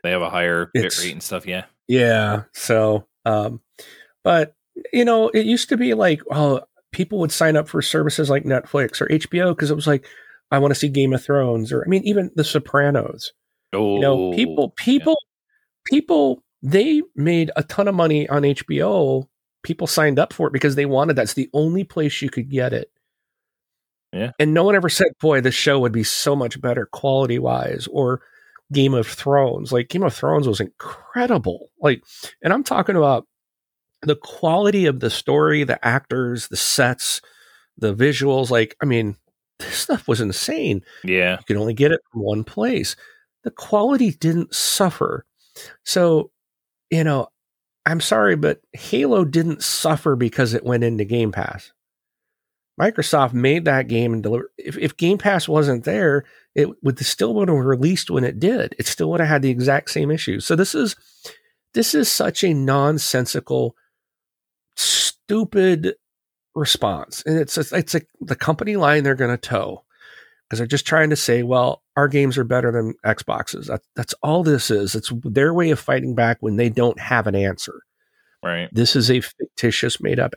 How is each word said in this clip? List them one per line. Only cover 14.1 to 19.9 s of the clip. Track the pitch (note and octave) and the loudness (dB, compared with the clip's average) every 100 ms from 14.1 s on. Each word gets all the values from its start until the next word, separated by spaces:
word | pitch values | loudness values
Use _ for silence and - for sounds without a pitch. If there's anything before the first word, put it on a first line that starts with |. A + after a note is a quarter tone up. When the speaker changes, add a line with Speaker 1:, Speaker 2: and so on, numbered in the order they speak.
| C3 F#2 | 2 0
Speaker 2:
people, | F3 B3+ D3+ - - | 0 0 0 -2 -2
Speaker 1:
yeah. | |
Speaker 2:
people, | A#3+ C4+ D#4+ D4+ _ _ _ _ _ _ - | 0 2 2 0 _ _ _ _ _ _ 0
people, | C#4+ D#4 D#4+ C#4 B3+ _ - | 0 2 2 2 -2 _ -10
they | C3+ F#3+ C#4 D4+ F4+ - | 0 2 4 2 0 -2
made | D#3 E3+ D#3+ - | 2 2 0 -4
a | |
ton | - - G3+ | -4 -2 0
of | |
money | F#3 E3 D3+ D3 | 2 2 2 0
on | C#3+ C#3+ | 0 2
H | C3+ - | 0 -4
B | C#3+ | -2
O. | F#3 G3 C#3 C3 C3+ _ _ _ | 0 2 2 0 -4 _ _ _
People | - E3 | -10 -6
signed | E3+ | -2